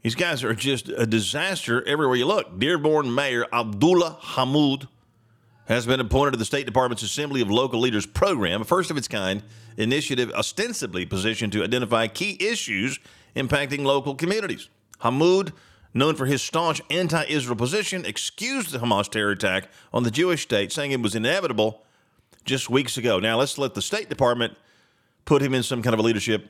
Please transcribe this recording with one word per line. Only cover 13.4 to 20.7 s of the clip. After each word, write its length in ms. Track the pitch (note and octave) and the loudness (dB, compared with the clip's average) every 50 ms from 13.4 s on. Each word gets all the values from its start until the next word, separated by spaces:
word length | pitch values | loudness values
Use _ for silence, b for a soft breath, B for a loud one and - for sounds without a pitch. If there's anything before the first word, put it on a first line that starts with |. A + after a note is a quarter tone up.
| C3+ A#2+ - C#3+ C#3+ C3+ C#3 C#3+ C#3+ | -2 0 0 0 0 -2 -4 -2 2
local 300 | C3+ C#3 C#3 B2+ C#3+ C3+ | 2 2 2 2 -2 -4
communities. 540 | C3 D#3+ E3+ G3 A3 G#3 F#3 B2 - - - _ _ _ _ - _ | -2 -2 -2 0 -2 -2 -4 -6 -8 -10 -20 _ _ _ _ -20 _
Hamid, 520 | - A#2 B2 C3+ D#3 F3 F#3 F#3+ G3 F#3+ - b b b b b b b b | -2 0 2 4 4 6 6 4 2 0 -6 b b b b b b b b
known 240 | B2 C3+ D#3 D#3 | 2 2 2 2
for 80 | - C3+ | 2 0
his 160 | B2+ C#3+ C3 - | 0 0 0 -2
staunch 380 | - - D#3+ E3+ E3 D3+ - - - | -2 -2 0 0 0 0 -2 -4 -4
anti-Israel 680 | C#3+ F3 F#3 E3 D#3+ E3+ D#3 - D3 D3+ B2+ B2 B2 | -2 0 0 2 2 0 0 0 -2 -2 0 -2 -2
position, 500 | G#2 A#2+ B2 D#3 G#3+ G#3 - - F#3 E3+ | 0 0 0 0 0 -2 -2 -4 -6 -6
excused 680 | F2+ G#2+ - - - - - G3+ A#3+ C4+ C#4 A3+ E3 C#3+ | -6 -6 -6 -6 -8 -8 -6 -6 -4 -2 -2 -4 -4 -6
the 60 | B2+ | -4
Hamas 300 | A#2 A#2+ G#2+ G2 G#2 - | 0 0 2 2 0 -2
terror 240 | - A2+ G#2 G#2 G2+ | -2 0 0 0 0
attack 360 | F#2+ - G2+ F#2 F#2+ F#2+ - B B B B B | 0 0 0 0 0 -2 -4 B B B B B
on 100 | - B2 | 0 0
the 80 | A#2 | 0
Jewish 320 | G#2+ C3 E3+ F3+ F3 D3+ - | 2 2 2 2 2 0 -2
state, 300 | - B2 G#2 G2+ F#2 | -2 0 0 0 -2